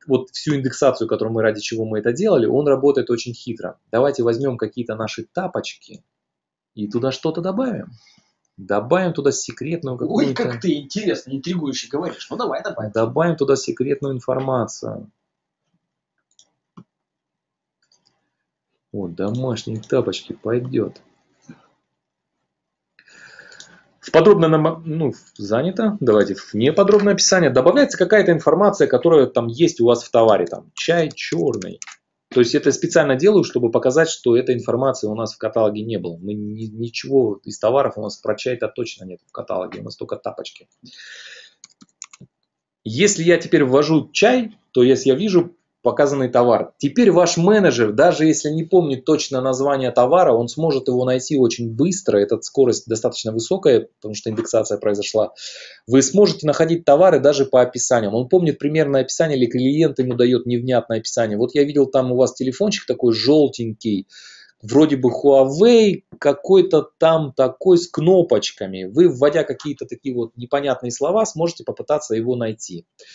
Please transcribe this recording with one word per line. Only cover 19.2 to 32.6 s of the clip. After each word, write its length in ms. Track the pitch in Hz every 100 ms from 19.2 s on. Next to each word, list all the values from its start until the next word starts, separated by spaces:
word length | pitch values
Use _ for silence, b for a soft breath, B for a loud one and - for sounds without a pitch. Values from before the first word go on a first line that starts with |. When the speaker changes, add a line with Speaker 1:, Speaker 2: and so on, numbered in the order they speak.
| 98 120 131 113 - 110
Speaker 1:
тапочки, 520 | - 131 101 92 -
пойдёт. 680 | - 107 123 127 123 95 - _ _ _ _ - - _ _ _ _ _ _ _ _ _ _ _ _ _ _ B B B B B B B B B _
В 100 | -
подробное 360 | 160 165 196 160
нам-, 340 | 156 156 160 160
ну, 240 | 156 143
в-, 40 | 113 _ -
занято. 600 | 101 110 165 190 220 208
Давайте 340 | 123 104 101
в 200 | 95 -
неподробное 600 | 104 127 160 196 208 202
описание. 360 | 196 - 190 160
Добавляется 480 | 123 147 254 285 -
какая-то 340 | 180 214 185
информация, 540 | 160 156 160 202 202 147
которая 400 | 123 170 160 127
там 220 | 127 117
есть 320 | 120 165 -
у 60 | 117
вас 180 | 120
в 60 | -
товаре. 360 | 120 113 98 90
Там, 240 | 95 -
чай 360 | - - 170 156
чёрный. 680 | - - 165 156 110 90 - - - _ _ _
То 100 | 127
есть 140 | 120
это 140 | 147